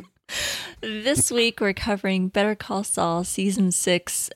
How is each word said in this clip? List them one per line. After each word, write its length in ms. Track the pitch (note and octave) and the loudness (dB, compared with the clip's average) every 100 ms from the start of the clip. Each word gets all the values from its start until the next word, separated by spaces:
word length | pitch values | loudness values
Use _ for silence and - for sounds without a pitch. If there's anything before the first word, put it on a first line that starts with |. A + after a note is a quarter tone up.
| - _ - - - - - - | -6 _ -10 -6 -4 -6 -10 -10
This 460 | A3 G#3+ A#3 D4 - | -8 -4 0 2 2
week, 300 | A#3+ A#3 - | 2 2 2
we're 140 | G#3 | 0
covering 520 | F#3+ A#3 G3 F#3+ F#3+ F#3 | 0 -2 -2 0 0 0
Better 300 | G3+ G#3 G#3 | 2 2 0
Call 260 | - F#3+ | -4 -4
Saul, 400 | G#3 - E3+ E3+ | -2 0 0 0
season 480 | F#3 - G3 F#3+ F#3 | -2 0 0 2 2
six, 600 | F3 - F3 - - - | 2 2 2 0 -6 -4